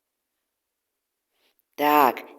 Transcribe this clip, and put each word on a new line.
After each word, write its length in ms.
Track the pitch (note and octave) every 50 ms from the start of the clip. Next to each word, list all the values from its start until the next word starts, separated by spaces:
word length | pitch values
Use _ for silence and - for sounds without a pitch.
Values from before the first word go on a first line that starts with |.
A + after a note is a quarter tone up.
| _ _ _ _ _ _ _ _ _ _ _ _ _ _ _ _ _ _ _ _ _ _ _ _ _ _ _ _ _ _ _ _ _ _ _
Так, 480 | - D3 D3 D3 D3 C#3 B2 A2+ - - - -